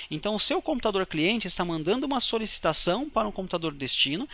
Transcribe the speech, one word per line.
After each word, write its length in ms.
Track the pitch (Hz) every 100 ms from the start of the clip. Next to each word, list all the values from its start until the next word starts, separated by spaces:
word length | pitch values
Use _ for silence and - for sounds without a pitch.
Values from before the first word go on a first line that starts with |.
| -
Então, 240 | 156 208
o 60 | 214
seu 200 | - 285
computador 460 | - 269 220 196 185
cliente 420 | 156 170 233 185
está 160 | -
mandando 420 | 175 160 151 247 277
uma 140 | 269
solicitação 880 | - 226 214 - 170 156 175 202 302
para 180 | 220 214
um 60 |
computador 400 | 196 185 175 160
destino 560 | 143 127 - 135 160 294